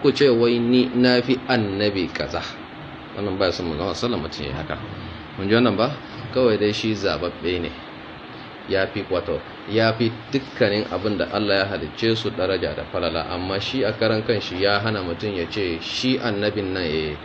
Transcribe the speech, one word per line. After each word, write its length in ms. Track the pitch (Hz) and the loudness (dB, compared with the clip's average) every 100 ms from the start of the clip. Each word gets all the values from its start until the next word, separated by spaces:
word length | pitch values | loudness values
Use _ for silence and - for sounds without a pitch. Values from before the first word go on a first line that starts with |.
ku 100 | 147 | 2
ce 160 | 131 143 | 6 6
wai 300 | 117 117 120 | 6 4 4
ni 320 | 120 127 123 | 6 6 4
na 260 | 123 123 123 | 4 6 6
fi 160 | 123 127 - | 4 0 2
annabi 600 | 120 101 98 104 98 85 | 2 2 2 0 2 -2
kaza." 300 | - 73 85 - - - - - - - - | -2 -4 -4 -6 -10 -14 -14 -14 -14 -12 -6
Wannan 220 | 101 92 | -2 2
ba 60 | 92 | 2
ya 40 | |
son 200 | - 87 | 0 -2
manzon 160 | 78 92 | -2 -2
Allah 80 | 85 | -2
sallallahu 320 | 120 101 76 | -2 -2 -4
alaihi 80 | - | -6
wasallam 80 | |
mutum 0 | |
ya 100 | 71 71 | -6 -6
haka. 160 | 78 78 - - - - - - | -6 -8 -8 -10 -12 -12 -12 -6
Mun 40 | 98 | 4
ji 60 | 113 | 6
wannan 200 | 123 101 | 6 4
ba? 120 | 123 143 - - - 131 | 0 -2 -10 -12 -4 2
Kawai 200 | 127 104 | 4 4
dai 120 | 104 | 2
shi 200 | 101 113 | 2 0
zababbe 600 | 104 98 78 87 - 85 90 | 0 0 -2 -4 -4 -2 -2
ne. 60 | 78 - - - - - - - - - - | -4 -8 -14 -14 -14 -16 -14 -14 -14 -12 -2
Ya 160 | 95 95 | 0 0
fi, 160 | 104 98 | -2 -2
wato, 320 | 90 85 73 - - - | -2 -2 -4 -6 -12 -2
ya 220 | 107 113 113 | 4 4 4
fi 140 | 113 113 - | 0 -2 -4
dukkanin 520 | 135 135 - 110 104 - | -4 -2 0 2 2 -2
abin 240 | 90 107 98 | -2 0 0
da 140 | - | 0
Allah 320 | 101 101 98 | 0 2 2
ya 20 | 98 | 2
halicce 420 | 95 113 - 113 113 | -2 -6 0 2 2
su 100 | 101 | 0
daraja 400 | - 92 95 78 76 | 0 0 0 -2 -4
da 80 | 73 | -6
falala, 380 | 92 85 82 78 | -2 0 0 -2
amma 260 | 90 92 98 | -4 -2 -2
shi 240 | - 131 | -2 0
a 80 | 107 | 0
karan 260 | 110 113 110 110 | 2 2 2 2
kanshi 340 | 107 - 90 | 0 -2 0
ya 200 | 98 101 | 2 2
hana 180 | 110 104 | 0 -2
mutum 320 | 92 85 104 | -2 -4 -4
ya 140 | 95 82 | -2 -4
ce 300 | 107 92 82 | -2 -2 -2
shi 380 | - - 127 131 | -6 -2 0 0
annabin 560 | 113 101 104 104 95 | 0 0 0 0 -2
nan, 80 | 92 | -2
eh, 320 | 85 80 78 73 | 0 0 -2 -6